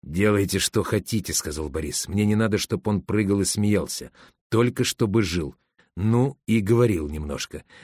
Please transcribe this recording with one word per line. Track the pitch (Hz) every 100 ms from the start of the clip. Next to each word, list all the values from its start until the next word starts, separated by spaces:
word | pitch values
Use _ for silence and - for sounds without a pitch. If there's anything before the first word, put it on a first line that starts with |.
"Делайте, | - 80 104 104 98 98
что | - 110
хотите", — | 95 107 - 117 -
сказал | 80 - 76 78
Борис. | 71 78 - -
"Мне | 101
не | 104 107
надо, | 113 101
чтоб | - 107 -
он | 101
прыгал | - 104 101 101
и |
смеялся. | 92 - 104 101 78 - - _ - _ _
Только | 110 120 123
чтобы | 123 - 113 104
жил. | 95 87 76 - _ _ _ -
Ну, | 107 117 131 - -
и | 113
говорил | 98 117 120 90 73
немножко. | 76 76 69 - - - -